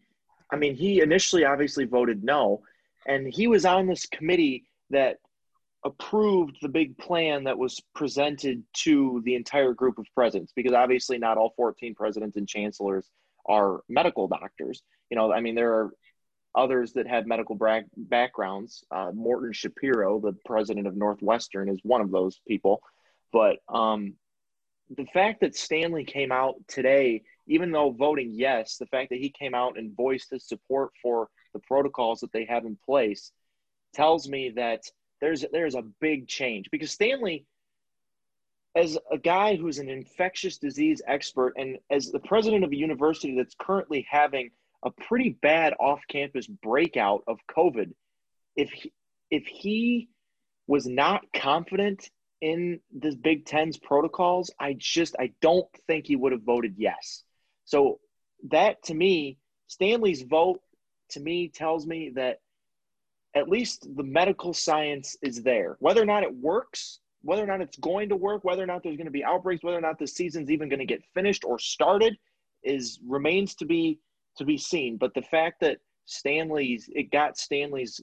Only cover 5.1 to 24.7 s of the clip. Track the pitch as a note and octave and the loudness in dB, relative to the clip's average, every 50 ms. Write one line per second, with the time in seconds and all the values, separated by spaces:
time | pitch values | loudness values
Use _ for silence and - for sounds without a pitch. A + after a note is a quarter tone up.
5.1 | - - _ _ _ _ _ _ _ _ _ _ _ _ - C#3 C#3 - - - | 2 -2 _ _ _ _ _ _ _ _ _ _ _ _ -8 -8 -8 -10 -6 -2
6.1 | - G#3+ G#3+ G#3 G3 F#3 E3+ C#3+ C3+ - D3 C#3+ C3+ D#3+ D#3+ C3+ B2 - - - | 2 2 4 4 4 4 2 0 -4 -8 -6 -2 0 0 0 0 -4 -8 -6 -2
7.1 | F3+ E3+ E3 D#3 D3 C#3+ C3+ C3+ B2 G2 B2+ B2+ - - - _ - - D3+ C3 | 0 0 2 0 0 0 -2 -2 -2 -2 -2 -4 -4 -8 -14 _ -8 -6 -4 -2
8.1 | - C#3 C#3+ D3 D3 C#3 - C#3 B2+ A#2+ A2 _ - - - E3 D3+ C#3+ C#3 C3 | 0 0 0 0 -2 -2 -4 -4 -4 -4 -8 _ -8 -2 2 4 6 6 6 4
9.1 | B2 A#2+ A2+ B2 B2 B2 A#2 - - C#3+ C#3 B2+ A#2+ - B2+ B2+ G#2+ - G#2+ - | 0 -2 0 0 -2 -2 -2 0 2 4 4 4 2 2 2 0 0 -2 -6 -4
10.1 | _ C3+ B2 A2+ G2+ F#2+ D#2+ - _ B2+ A#2+ B2 B2 A#2+ B2+ B2 C3 B2+ - - | _ 2 2 2 2 -2 -6 -6 _ -2 0 4 4 4 6 4 4 2 0 -2
11.1 | B2+ A#2+ A#2 A2+ A2+ A2 A2 A2+ - - B2 A2+ - - B2 A#2+ G#2+ - G#2+ G#2+ | -4 -2 0 2 2 4 2 2 2 0 0 0 -2 -4 -8 -12 -8 -4 -4 -4
12.1 | G#2 G#2+ G#2+ G#2+ - G#2 G2+ G2 - G#2+ G#2 G#2+ G#2 - G2+ G2 F#2+ F#2+ - _ | -2 -4 -6 -6 -4 -6 -6 -6 -6 -6 -6 -6 -4 -4 -2 -2 -2 -2 -4 _
13.1 | _ _ _ _ _ _ - - G#2 G#2+ G2+ G2 F#2 - - - A#2+ C#3 E3+ F3 | _ _ _ _ _ _ -2 2 4 4 4 2 0 -2 -6 -4 0 0 0 2
14.1 | - A#2 F#2+ E2+ F2 - - G2 _ - D#2 C2 - - _ _ _ _ _ - | 0 -2 -2 -2 -2 -4 -6 -10 _ -10 -10 -10 -10 -10 _ _ _ _ _ -4
15.1 | A#2+ A2+ A2 G#2+ F2 A2+ A#2 A#2 A2+ A#2 A#2+ A#2 A2+ A2 A2 G2+ - _ _ _ | 0 2 2 4 2 2 0 0 0 2 2 4 4 2 0 -2 -6 _ _ _
16.1 | _ _ _ _ _ _ _ _ - A#2 C3 B2+ C3 B2 A#2+ A2+ - B2+ A2 A#2 | _ _ _ _ _ _ _ _ 0 2 2 4 2 0 0 -2 -2 -4 -2 -2
17.1 | B2 A#2 G#2+ A2+ A#2 A2+ G#2+ - A2 G2+ A2 A2 A2 A2 G#2+ - _ - A2 G2 | -2 -2 0 0 -2 -2 -2 -4 -4 0 2 2 2 2 -2 -6 _ -16 -6 0
18.1 | B2 A#2+ B2 B2 - - G2+ F#2+ G2 G2 A2 A#2+ - - - - - F#2 F#2+ F2+ | 0 2 2 0 -2 -4 -6 -4 -6 -8 -10 -12 -16 -20 -14 -8 -6 -6 -6 -6
19.1 | F2+ A2 A2+ A#2 B2 - C3 A#2 G#2+ - - G#2+ - - - C3+ B2+ A2+ G2+ F#2+ | -6 -4 -2 -2 -2 -2 -2 -6 -8 -8 -8 -10 -8 -4 -2 0 2 2 2 2
20.1 | G#2+ G#2+ G#2 G#2 F#2+ - - - A#2 A2 G#2+ G#2 G#2+ G#2 G2+ G2+ F#2 G2+ G#2 G#2 | 0 0 -2 -4 -4 -6 -6 -4 -2 -2 0 -2 -4 -4 -6 -6 -4 -2 -2 -2
21.1 | G2+ - G2+ G2+ A2+ A#2 - - - G2 G2 G2 G2 F#2 - G#2+ B2+ A#2+ G#2 F#2+ | -2 0 0 0 0 0 -2 -6 -8 -6 -4 -4 -4 -4 0 2 2 2 2 0
22.1 | F#2 F#2 F#2 F#2+ - - _ - A2 F#2+ - G2 G#2 A2 - _ _ _ _ _ | 0 0 0 0 -4 -6 _ -6 -4 0 2 2 2 2 -2 _ _ _ _ _
23.1 | _ _ _ _ - A2+ A2 G2+ - - _ - - A#2 A2+ A2 G#2+ G#2 G#2 G2 | _ _ _ _ 2 4 4 4 2 0 _ -4 -2 0 2 2 0 -2 -4 -8
24.1 | - _ _ _ _ _ _ _ _ _ _ _ | -12 _ _ _ _ _ _ _ _ _ _ _